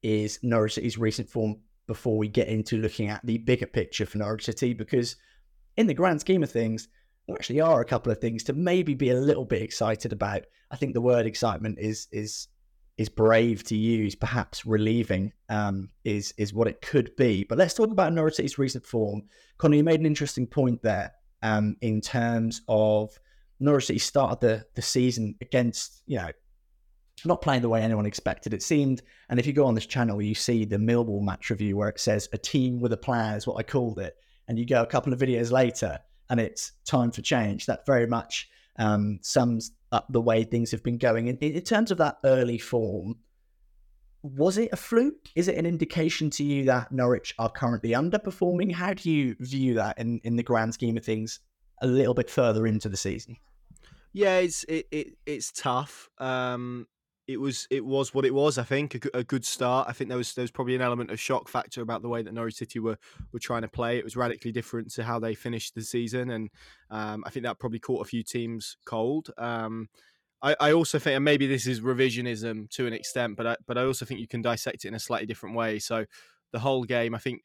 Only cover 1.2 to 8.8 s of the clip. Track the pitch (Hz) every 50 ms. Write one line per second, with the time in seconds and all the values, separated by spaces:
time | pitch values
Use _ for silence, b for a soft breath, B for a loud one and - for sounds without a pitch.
1.2 | - - - 120 113 107 104 - _ _ _ _ _ - 110 - - 127 107 107
2.2 | 107 107 104 - 117 - 113 110 107 - 117 110 110 107 - - 113 101 107 101
3.2 | - 120 113 113 113 117 127 123 - - - 117 110 - - - 104 - - 107
4.2 | 104 101 110 110 - - 110 - 139 123 120 107 110 - - 127 120 117 - b
5.2 | b b b b b b _ _ _ _ _ - 226 208 151 123 175 185 165 151
6.2 | - - 190 185 156 135 - 117 113 110 113 110 - _ _ _ _ _ _ _
7.2 | _ - - - - - 117 147 156 165 160 127 117 - 131 120 - 123 107 -
8.2 | - 117 113 110 - - 123 143 180 175 175 185